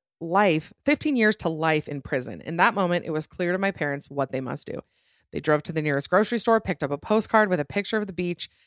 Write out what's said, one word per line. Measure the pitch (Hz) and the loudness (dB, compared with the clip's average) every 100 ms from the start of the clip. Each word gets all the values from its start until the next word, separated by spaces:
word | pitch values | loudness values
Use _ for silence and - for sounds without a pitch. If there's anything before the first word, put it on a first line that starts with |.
| _ _ | _ _
life, | 165 185 208 156 - - - | -2 2 4 2 -2 -6 -2
fifteen | - 302 262 | 0 0 2
years | 214 208 | 2 2
to | 170 | -2
life | 160 160 156 - | 0 0 0 -2
in | 143 | -8
prison. | - 139 123 87 | -4 -4 -4 -10
In | - 170 | -6 2
that | 202 | 2
moment, | 202 180 175 - | 4 0 0 -2
it | |
was | 156 156 | -4 -6
clear | - 175 | -4 -2
to | 185 | 0
my | 196 | -2
parents | 202 147 143 - | -2 -4 -4 -6
what | 143 135 | -4 -2
they | 135 | -2
must | 127 139 - | -6 -8 -8
do. | - - _ _ _ _ | -10 -12 _ _ _ _
They | 147 | -4
drove | 151 151 | 2 2
to | - | 0
the | 160 | -4
nearest | 151 139 - | -2 -2 2
grocery | 185 214 233 | 2 2 0
store, | - 226 | 2 2
picked | 202 165 | 0 -4
up | 139 | -4
a | 143 | -6
postcard | - 214 - 220 214 | 0 0 4 4 4
with | 175 | 2
a | 143 | -2
picture | 202 202 220 | -4 -2 -2
of | 202 | -4
the | |
beach, | 175 175 175 - _ | -4 -4 -4 -8 _